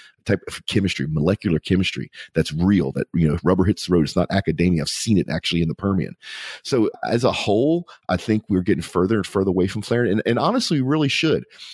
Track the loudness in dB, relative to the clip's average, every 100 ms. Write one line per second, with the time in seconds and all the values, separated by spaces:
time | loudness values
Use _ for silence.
0 | -20 _ -2 -2 -2 -14 -4 0 0 -2
1 | -4 0 0 0 0 -2 0 0 0 -4
2 | -10 -14 -8 -4 -2 0 4 4 2 -2
3 | -4 2 2 2 2 2 2 0 2 2
4 | 2 0 0 0 -2 0 2 2 -2 -4
5 | 0 2 2 -4 -2 -2 -2 -2 -2 -2
6 | -4 -8 -18 -16 -14 -14 -4 0 0 -2
7 | -2 0 0 0 0 2 2 0 -4 -14
8 | -4 -4 0 -2 0 0 2 -2 0 0
9 | 2 2 0 0 0 2 0 -2 -2 0
10 | 0 0 0 0 0 0 0 0 0 0
11 | 0 0 0 0 -4 -18 -18